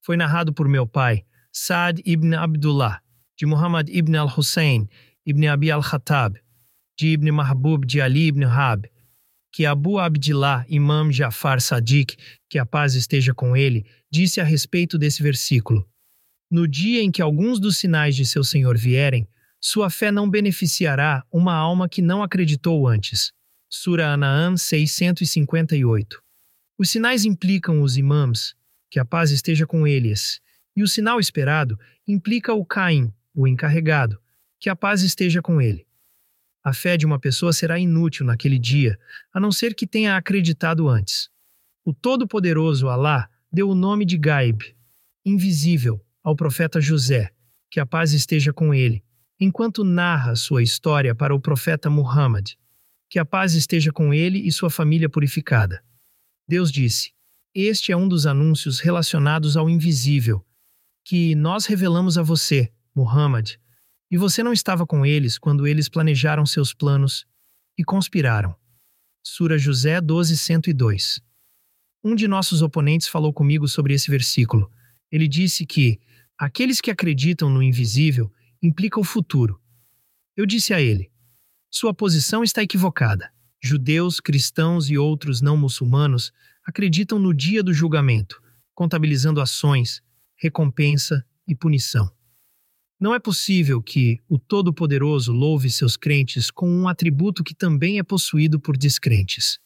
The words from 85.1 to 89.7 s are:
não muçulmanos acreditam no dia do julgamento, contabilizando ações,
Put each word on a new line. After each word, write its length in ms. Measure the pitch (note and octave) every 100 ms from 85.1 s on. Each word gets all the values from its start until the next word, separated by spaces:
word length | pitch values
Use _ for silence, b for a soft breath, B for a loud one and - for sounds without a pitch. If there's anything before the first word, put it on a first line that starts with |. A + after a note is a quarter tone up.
| D3+ D3 B2
não 160 | C#3+ D3+
muçulmanos 760 | C#3 - B2+ C3 D3 B2+ - b b b -
acreditam 520 | E3 G3 D#3+ G3+ A3
no 140 | F#3+
dia 300 | D#3 C#3+ G#3+
do 100 | F#3
julgamento, 640 | D#3 E3 D3+ C#3 A2+ G2+ - b b _
contabilizando 640 | - F3 E3 D#3 C#3+ C#3+ D3+
ações, 640 | C3 - D3